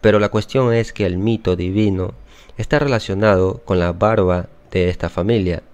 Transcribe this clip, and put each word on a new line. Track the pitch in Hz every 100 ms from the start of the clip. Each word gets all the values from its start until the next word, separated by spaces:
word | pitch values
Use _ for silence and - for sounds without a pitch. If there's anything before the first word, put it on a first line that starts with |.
pero | 110 104
la | 104
cuestión | 107 104 135 127
es | 117 110
que | -
el | 98 90
mito | 104 113 95 90
divino | 90 98 107 92 92 - - - - -
está | 110 147
relacionado | 143 117 - 98 107 95 92 92 -
con | 92
la | 87
barba | 87 104 113 92 90 87 - -
de | 92 90
esta | 90 85
familia. | - 92 117 92 85 -